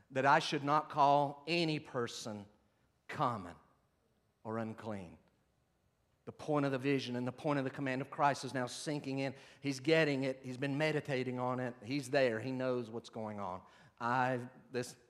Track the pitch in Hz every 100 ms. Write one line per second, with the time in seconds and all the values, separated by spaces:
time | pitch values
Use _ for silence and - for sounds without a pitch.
0 | - 131 135 160 - 156 143 151 - 151
1 | 143 143 143 143 - 175 160 151 151 127
2 | 117 - 117 104 101 _ _ _ _ _
3 | - - 131 110 87 - _ _ _ _
4 | _ _ _ _ 113 113 110 110 110 101
5 | 85 80 _ _ _ _ _ _ _ _
6 | _ _ - - - 147 139 131 139 135
7 | 120 123 123 123 151 143 131 - 135 127
8 | 139 - 143 131 127 131 123 - 160 147
9 | 135 135 135 123 - - 139 131 151 160
10 | 151 135 135 135 127 123 139 139 156 151
11 | 147 131 127 123 123 127 127 - 104 143
12 | 123 139 127 110 127 127 127 123 110 113
13 | - 117 107 104 95 92 - - - -
14 | 117 127 127 127 123 - - 123 - -